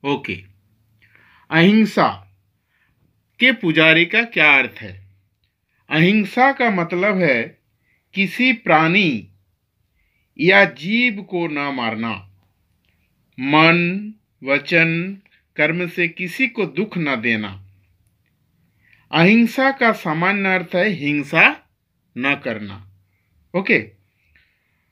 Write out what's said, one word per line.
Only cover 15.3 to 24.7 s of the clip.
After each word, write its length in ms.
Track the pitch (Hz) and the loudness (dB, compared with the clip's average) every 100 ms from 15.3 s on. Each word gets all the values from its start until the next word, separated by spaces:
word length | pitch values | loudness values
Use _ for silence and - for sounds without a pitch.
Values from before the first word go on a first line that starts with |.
| _ _ - | _ _ -4
कर्म 280 | 151 165 180 | -4 -2 -6
से 200 | 175 170 | -4 -6
किसी 400 | 170 180 - 254 | -6 -12 -6 -6
को 180 | 233 180 | -4 -6
दुख 300 | 135 208 185 | -6 -8 -6
न 180 | 151 127 | -4 -4
देना। 280 | 117 113 107 95 - _ _ _ _ _ _ _ _ _ _ _ _ _ _ | -2 -4 -6 -12 -20 _ _ _ _ _ _ _ _ _ _ _ _ _ _
अहिंसा 580 | 151 170 220 233 - 269 | 2 4 4 2 2 -2
का 200 | 269 233 | 0 -2
सामान्य 600 | 214 185 156 180 202 196 185 | -2 -4 -2 -2 -2 -2 -2
अर्थ 200 | 170 180 | -2 -2
है 120 | 202 | -2
हिंसा 540 | 170 143 147 139 165 214 294 _ _ _ _ _ - | -2 -2 -4 -2 2 2 0 _ _ _ _ _ -8
न 180 | 135 143 | -6 -4
करना। 460 | 135 107 104 95 - _ _ _ _ _ _ | -6 -10 -10 -16 -20 _ _ _ _ _ _
ओके, 260 | 175 190 185 104 _ _ _ _ _ _ _ _ | -8 0 -2 -2 _ _ _ _ _ _ _ _